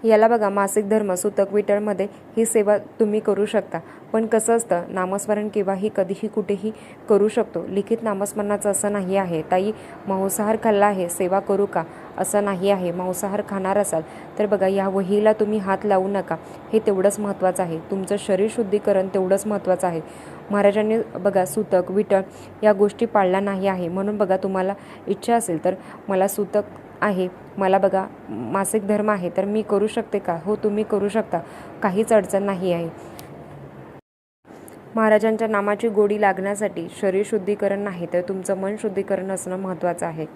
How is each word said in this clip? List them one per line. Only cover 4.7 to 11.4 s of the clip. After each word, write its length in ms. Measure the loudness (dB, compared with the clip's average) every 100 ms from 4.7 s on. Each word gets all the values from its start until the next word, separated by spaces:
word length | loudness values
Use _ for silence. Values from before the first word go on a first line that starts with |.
| -2 -2
नामस्मरण 580 | -4 -2 -2 -2 -2 0
केव्हाही, 420 | -2 -2 0 -2 0
कधीही, 320 | -2 -2 -4
कुठेही 440 | -4 -2 -2 -4 -8 -16 -20 2
करू 180 | 4 4
शकतो. 380 | 2 -2 -4 -4
लिखित 300 | -4 -2 -2
नामस्मरणाचं 680 | -2 -2 -4 -4 -2 0 0
असं 200 | 0 0
नाही 240 | -2 0 0
आहे, 260 | 0 -2 0
"ताई, 200 | 0 0 -4 -10 -14 -4
मांसाहार 500 | -2 0 0 0 2
खाल्ला 220 | 2 4 4
आहे, 240 | 2 -4
सेवा 300 | -2 0
करू 260 | 0